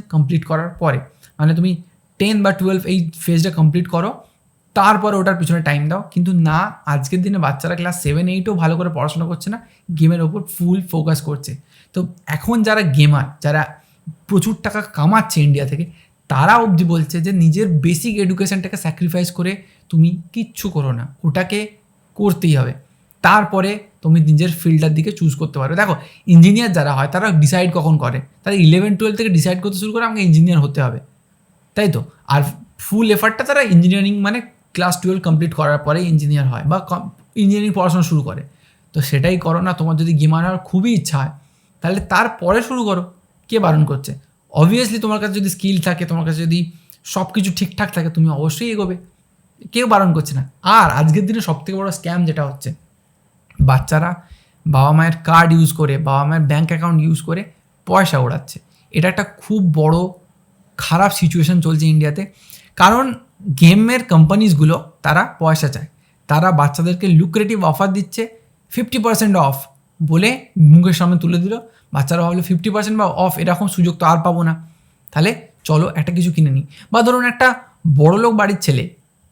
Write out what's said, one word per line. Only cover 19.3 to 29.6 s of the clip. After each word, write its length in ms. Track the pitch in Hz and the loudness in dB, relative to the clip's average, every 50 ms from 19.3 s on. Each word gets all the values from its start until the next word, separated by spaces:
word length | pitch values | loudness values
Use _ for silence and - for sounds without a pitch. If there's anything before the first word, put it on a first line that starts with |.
করে 200 | - - 175 185 196 190 - _ _ _ _ - | -4 -6 -6 -6 -6 -8 -12 _ _ _ _ -4
তুমি 320 | - 160 160 170 180 180 - - - | 0 2 2 2 0 -4 -10 -10 -8
কিচ্ছু 360 | 233 226 - - - - 202 | -8 -8 -8 -10 -10 -10 -8
করো 220 | - 156 139 131 | -6 -4 -4 -4
না, 240 | 123 113 120 131 - _ - | -4 -6 -8 -12 -12 _ -4
ওটাকে 440 | 165 139 185 185 180 196 208 208 214 - _ _ _ _ _ _ _ _ | -4 -2 -2 -4 -4 -4 -6 -8 -8 -14 _ _ _ _ _ _ _ _
করতেই 400 | - 202 202 180 - - 170 151 | -2 -2 -2 0 0 0 0 2
হবে, 180 | 135 127 123 131 - - _ _ _ _ _ _ _ | 2 0 -2 -6 -12 -16 _ _ _ _ _ _ _
তারপরে 580 | - 170 190 214 208 - - 190 185 196 208 214 208 _ _ _ | 2 4 4 4 2 0 -2 -2 -2 -2 -4 -6 -10 _ _ _
তুমি 180 | - 160 160 170 | 0 2 4 4
নিজের 320 | 156 151 156 147 170 180 | 4 4 4 2 2 0
ফিল্ডটার 420 | 165 - - 170 160 156 160 160 156 | -4 -2 0 2 2 2 2 2 0
দিকে 180 | 156 156 214 | 0 -2 -4
চুজ 240 | 208 - 170 156 131 | -4 -2 -2 -2 -2
করতে 240 | - 160 143 - 143 | -2 -6 -8 -6 -6
পারবে। 160 | 131 139 165 | -6 -4 -2
দেখো, 200 | 185 214 202 170 135 - - - _ - - | -2 0 0 -2 -4 -6 -16 -20 _ 0 6
ইঞ্জিনিয়ার 440 | 175 165 165 190 208 226 240 220 | 8 8 10 8 6 4 2 0
যারা 220 | 175 170 143 147 139 | 0 0 0 0 0
হয় 140 | 131 139 147 | -2 -2 -2
তারা 240 | - 180 196 220 | -2 -2 -2 0
ডিসাইড 400 | 180 156 151 139 190 180 185 180 165 | 2 2 2 2 2 2 0 0 -2
কখন 240 | 180 147 160 156 147 | -2 0 0 0 0
করে? 240 | 135 120 120 127 135 - _ _ - | 0 -2 -6 -6 -10 -12 _ _ -6
তারা 120 | 190 202 | -4 0
ইলেভেন 400 | 196 175 156 160 180 196 208 202 | 4 4 4 4 4 2 0 0
টুয়েলভ 220 | 175 220 220 214 214 | 0 -2 -2 -2 -2
থেকে 120 | 226 220 | -2 0
ডিসাইড 320 | 180 165 151 180 185 185 | 2 2 2 0 -2 -4